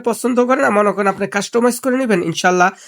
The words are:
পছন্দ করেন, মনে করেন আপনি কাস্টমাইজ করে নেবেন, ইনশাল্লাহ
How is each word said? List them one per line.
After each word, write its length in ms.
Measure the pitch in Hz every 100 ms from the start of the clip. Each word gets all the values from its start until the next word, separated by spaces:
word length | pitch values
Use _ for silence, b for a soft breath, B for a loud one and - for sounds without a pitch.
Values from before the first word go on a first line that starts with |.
| 240
পছন্দ 300 | 220 240 247 247
করেন, 160 | 262 269 208
মনে 140 | 208 185
করেন 140 | 202
আপনি 120 | 196 196 202
কাস্টমাইজ 420 | 196 233 240 240
করে 120 | 269 254
নেবেন, 180 | 262 190 165
ইনশাল্লাহ 380 | 160 185 180 180 B